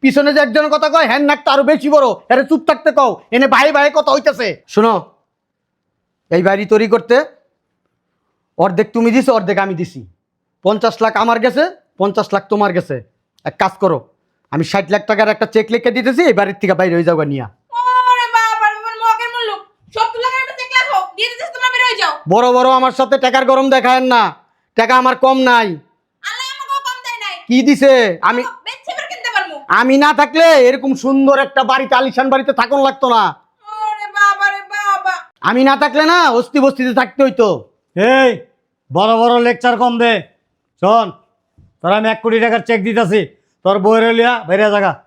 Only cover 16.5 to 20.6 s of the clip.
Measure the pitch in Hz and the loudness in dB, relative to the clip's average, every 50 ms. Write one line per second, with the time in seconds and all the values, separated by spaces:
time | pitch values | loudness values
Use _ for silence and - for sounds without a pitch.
16.5 | 196 196 - 185 190 160 185 185 170 170 170 160 170 160 156 143 143 135 123 107 | -4 -6 -2 -2 0 0 0 0 0 0 0 0 0 0 -2 -4 -4 -6 -8 -12
17.5 | _ _ _ _ 960 - 494 508 508 508 508 508 494 494 480 466 466 453 453 453 | _ _ _ _ -6 -4 -2 0 0 0 2 2 2 0 0 -2 0 0 0 0
18.5 | 440 440 440 415 427 427 440 453 453 440 453 453 440 440 480 466 480 480 466 427 | -2 0 -2 -2 -2 -4 -12 -12 -10 -6 -2 -2 -2 -2 -4 -8 -8 -8 -8 -6
19.5 | 403 381 381 _ _ _ _ _ _ 440 453 453 453 453 480 508 508 523 539 554 | -8 -10 -14 _ _ _ _ _ _ -6 -4 -4 -4 -6 -6 -4 -4 -4 -8 -8
20.5 | - 508 | -10 -14